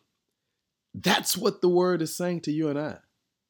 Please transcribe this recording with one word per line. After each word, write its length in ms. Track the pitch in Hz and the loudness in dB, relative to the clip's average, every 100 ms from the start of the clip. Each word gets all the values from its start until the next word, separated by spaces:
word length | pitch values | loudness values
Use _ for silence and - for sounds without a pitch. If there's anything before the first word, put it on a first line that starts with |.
| _ _ _ _ _ _ _ _ _ | _ _ _ _ _ _ _ _ _
That's 420 | - 180 - - 185 | -4 0 0 0 -2
what 240 | 214 196 | -2 2
the 80 | 180 | 4
word 340 | 175 180 175 | 4 4 2
is 120 | 160 | -2
saying 280 | - 180 170 | -4 -4 -2
to 100 | - | -2
you 160 | 151 156 | -2 0
and 100 | 143 | -2
I, 200 | 151 - _ _ _ _ | -6 -10 _ _ _ _